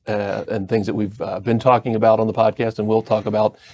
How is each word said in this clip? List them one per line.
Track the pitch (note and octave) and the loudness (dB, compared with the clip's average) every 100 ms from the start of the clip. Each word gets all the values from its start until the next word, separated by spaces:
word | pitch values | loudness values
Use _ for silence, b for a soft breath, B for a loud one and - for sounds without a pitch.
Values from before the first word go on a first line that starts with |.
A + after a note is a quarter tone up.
| - | -6
uh, | G#2 G2+ G#2 - | -4 -4 -6 -6
and | G#2+ F#2+ | -6 -2
things | A2+ G2+ | -2 0
that | |
we've, | A2 G#2 G#2 | -2 -4 -6
uh, | E2+ F#2+ | -8 -6
been | G2+ A#2 | -2 0
talking | C3 A#2+ B2 A2+ | 4 2 2 2
about | A2+ A2 | 4 4
on | A2 | 2
the | |
podcast | G#2+ A2 G#2+ A#2 A2 | 2 0 0 -2 -2
and | G#2+ | 0
will | A2 | 0
talk | A2 G#2+ G#2 | 0 -2 0
about, | G#2+ G#2+ - b | 0 0 -2 b